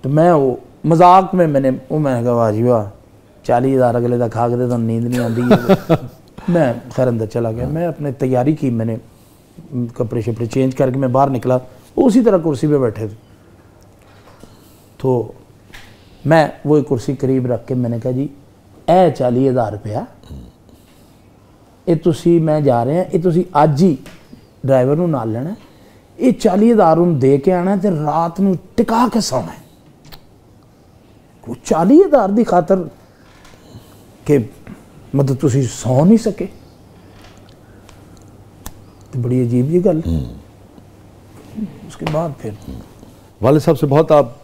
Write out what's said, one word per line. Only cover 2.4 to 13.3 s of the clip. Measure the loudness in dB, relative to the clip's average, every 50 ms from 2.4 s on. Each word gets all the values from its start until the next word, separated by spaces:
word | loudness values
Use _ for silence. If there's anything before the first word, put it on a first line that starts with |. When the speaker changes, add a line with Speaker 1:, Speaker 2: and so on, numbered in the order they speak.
| 2 0
Speaker 1:
जी | 0 0 2
वाह, | 2 2 0 0 -4 -14 -20 -20 _ _ -20 _ _ _ -14 -4
चाली | -2 0 0 2 0 2
हज़ार | 2 2 2 0
अगले | 0 -2 0 0 -2
का | -2
खा | -4 -2 -2 -2 -2
के | -2 -2 -2 -2
तो | -2
नींद | -2 -2 -2 -2 -2 -4
नहीं | -4 -4 -4
आती।" | -4 -4 -4 -2 2 2 2 2 4 0 0 0 2 -2 -2 -2 -2 -12 -18 -20 -20 -20 -20 -12 -4 -2
<laughs> |
मैं | 0 0 0 0 -2 -6 -10 -10
खैर | -4 -2 -2
अंदर | -2 -2 -4 -6
चला | -6 -4 -4 -4 -4
गया, | -4 -6 -6
मैं | -6 -4 -4 -4
अपने | -6 -6 -6 -8 -8
तैयारी | -6 -4 -4 -2 0 0 0 0 -2
की, | 0 -2 -4
मैंने | -2 -2 -4 -4 -6 -8 -10 -18 _ _ _ _ _ _ _ _ _ -20 -20 -12 -8
कपड़े | -8 -8 -8 -4 -6 -6 -4 -4 -6
शपड़े | -4 -4 -6 -6 -6
change | -6 -2 -2 -2 -2 0
करके | 0 -2 -2 0
मैं | -2 -4 0
बाहर | 2 2 2 2
निकला, | 0 -4 -2 0 -2 -2 -2 -8 -20 -20 -20 -10 -2
वो | 2 2
उसी | 4 4 4
तरह | 4 4 2
कुर्सी | 2 0 -2 -2 -2 0
पे | 0 0
बैठे | 2 0 -2 -4 -6 -10
थे। | -10 -10 -14 _ _